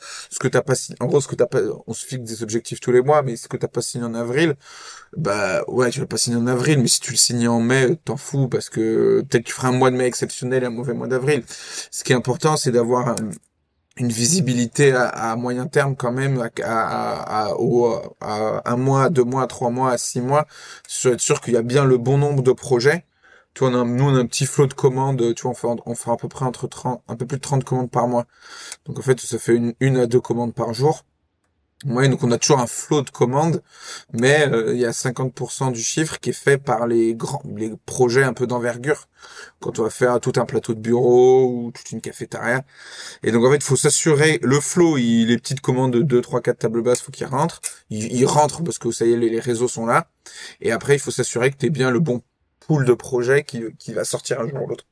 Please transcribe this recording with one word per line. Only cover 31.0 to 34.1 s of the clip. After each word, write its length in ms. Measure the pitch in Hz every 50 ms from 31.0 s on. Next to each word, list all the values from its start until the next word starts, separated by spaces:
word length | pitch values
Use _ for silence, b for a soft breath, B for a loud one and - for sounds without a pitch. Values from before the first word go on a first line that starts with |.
| - _ _ _ _ _ _ _ _ _ _ _ _ _ _ _ -
Ouais, 240 | 139 113 123 135 139
donc 140 | 127 - -
on 80 | 120
a 60 | 117 110
toujours 220 | - - 151 131
un 80 | 120 117
flot 360 | - - - - 151 151 127
de 60 | -
commandes, 540 | - - 147 - 131 143 156 170 160 - B B B B B B B B B B